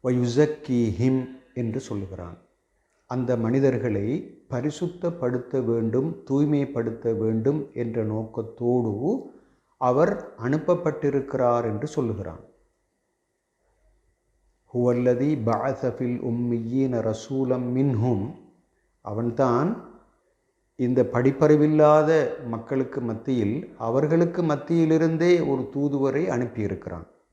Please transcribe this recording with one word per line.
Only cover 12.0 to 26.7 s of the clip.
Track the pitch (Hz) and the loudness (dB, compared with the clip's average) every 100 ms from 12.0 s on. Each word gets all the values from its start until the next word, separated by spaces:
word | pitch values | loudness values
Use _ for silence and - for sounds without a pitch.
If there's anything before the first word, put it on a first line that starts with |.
| 123 95 87 82 - _ _ _ _ _ _ _ _ _ _ _ _ _ _ _ _ _ _ _ _ _ _ | -4 -4 -8 -12 -20 _ _ _ _ _ _ _ _ _ _ _ _ _ _ _ _ _ _ _ _ _ _
"ஹுவல்லதி | 120 123 123 123 123 143 151 110 | 0 2 4 2 2 2 0 0
பஅஸ | 107 131 127 127 | 0 0 -2 -4
ஃபில் | 117 123 123 | -2 -4 -2
உம்மியீன | 120 117 120 117 113 127 135 120 | -4 -2 -2 -2 -2 0 0 0
ரசூலம் | 110 104 - 135 127 123 123 127 | -2 -4 -4 -2 0 0 0 0
மின்ஹும்", | 139 113 123 110 110 - - _ _ _ _ _ | 2 2 2 0 -2 -10 -20 _ _ _ _ _
அவன்தான் | - 107 120 117 131 120 160 233 - - _ _ _ _ _ _ _ - | -8 -4 -4 2 2 4 0 -2 -10 -20 _ _ _ _ _ _ _ -4
இந்த | 123 123 | 0 2
படிப்பறிவில்லாத | 127 117 131 135 151 151 151 151 151 151 156 160 127 - 123 | 2 2 2 4 4 6 6 6 8 6 6 2 2 -4 -8
மக்களுக்கு | 113 - 135 131 139 | -8 -4 -2 -2 -4
மத்தியில், | 120 110 - 127 101 127 - - | -4 -6 -2 0 0 -2 -8 -8
அவர்களுக்கு | 113 127 151 165 170 175 | -2 0 2 2 2 0
மத்தியிலிருந்தே | 165 147 - 170 160 160 160 160 175 175 143 | -2 -2 0 2 4 4 2 2 4 4 2
ஒரு | 135 123 | -2 -4
தூதுவரை | 139 143 139 135 135 180 | -2 -2 0 0 0 -2
அனுப்பியிருக்கிறான். | 123 123 - 104 | -2 -4 -4 -4